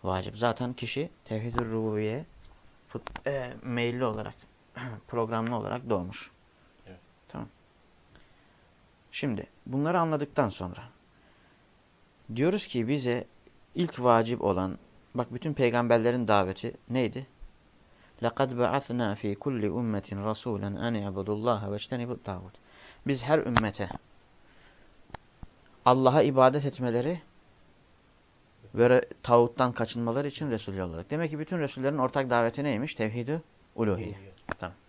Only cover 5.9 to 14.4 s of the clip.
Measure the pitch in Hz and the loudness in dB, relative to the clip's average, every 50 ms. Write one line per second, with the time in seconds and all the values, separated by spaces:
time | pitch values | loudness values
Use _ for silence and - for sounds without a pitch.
5.9 | 110 95 87 90 104 - - - - _ _ _ _ _ _ _ _ _ - - | -2 -2 -2 -4 -10 -12 -16 -18 -20 _ _ _ _ _ _ _ _ _ -20 -20
6.9 | 92 - _ _ _ _ _ _ - - - 101 _ _ _ _ _ _ _ _ | -20 -20 _ _ _ _ _ _ -12 -12 -12 -12 _ _ _ _ _ _ _ _
7.9 | _ _ _ _ - - - _ - _ _ _ _ _ _ _ _ _ _ _ | _ _ _ _ -20 -20 -20 _ -20 _ _ _ _ _ _ _ _ _ _ _
8.9 | _ _ _ _ - - - 143 113 95 - - _ - - - 123 135 143 160 | _ _ _ _ -8 -4 -2 -2 -2 -4 -6 -10 _ -20 -12 -6 -2 0 0 2
9.9 | 175 180 165 160 156 147 147 143 - - 135 107 90 - 101 87 87 - - - | 2 2 2 2 2 0 -2 -2 0 0 0 0 0 -6 -8 -10 -8 -12 -16 -18
10.9 | - _ _ _ _ _ _ - - _ _ _ _ _ _ _ _ _ _ _ | -20 _ _ _ _ _ _ -20 -20 _ _ _ _ _ _ _ _ _ _ _
11.9 | _ _ _ _ _ _ _ - 113 117 139 170 190 208 - - - 123 113 113 | _ _ _ _ _ _ _ -10 -2 0 2 2 2 0 -4 -2 -2 -2 0 0
12.9 | 143 143 127 123 120 123 - - _ - _ - _ _ - _ - - 180 160 | 0 0 0 0 0 0 -2 -8 _ -20 _ -20 _ _ -20 _ -4 -2 -2 -2
13.9 | - - 123 123 117 113 110 113 123 - | -2 2 6 8 8 8 6 4 0 0